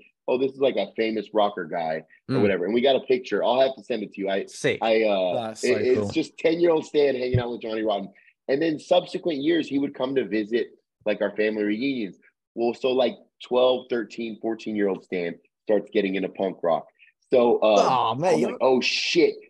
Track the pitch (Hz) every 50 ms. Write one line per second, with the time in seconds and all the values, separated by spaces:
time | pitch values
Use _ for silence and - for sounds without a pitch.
0 | - _ _ _ _ - 123 127 135 135 - 135 139 131 117 107 98 - - -
1 | 113 110 110 110 101 - - 107 101 104 104 - 90 78 87 87 80 80 80 80
2 | 80 _ _ _ _ - 131 131 104 101 98 87 87 95 110 120 120 139 131 123
3 | - - 131 127 - - 104 98 85 104 120 131 135 135 131 - 104 - 123 110
4 | 104 95 - - 98 95 95 98 95 - - - - 143 107 - 104 113 113 113
5 | 110 107 101 95 92 90 87 123 113 110 110 - - 120 127 - - 123 127 107
6 | 104 101 - 160 151 - - - - 165 165 170 170 175 160 156 - - - 147
7 | 143 139 135 127 127 127 127 123 120 120 120 104 - 113 110 110 110 110 101 101
8 | 98 92 - _ _ _ _ _ _ - 131 147 160 165 156 139 - - 180 180
9 | 175 - - 180 - 175 160 135 139 156 170 160 139 - 135 143 139 139 139 -
10 | 127 131 139 131 117 92 98 110 107 101 113 117 104 - - _ _ _ _ _
11 | _ 110 104 101 107 101 101 104 107 107 107 110 104 104 107 107 127 139 135 123
12 | 107 92 - - _ _ _ _ _ _ _ - 117 120 113 - - 131 127 131
13 | 127 117 101 - - _ _ _ - - 123 123 127 127 127 123 127 - 123 120
14 | 110 98 - - 117 113 107 - - 113 113 110 - 110 107 104 101 98 95 92
15 | - _ - 90 87 85 82 - _ _ _ _ _ - 107 101 - - - 113
16 | 98 98 95 95 92 92 - - 101 95 82 - - 87 80 76 - - _ _
17 | _ _ _ _ _ _ - 127 120 120 110 - 107 107 107 - - - 131 123
18 | 117 113 113 127 160 185 170 156 - 117 - - - 131 131 123 - - - -
19 | - - - 175 151 135 - - - -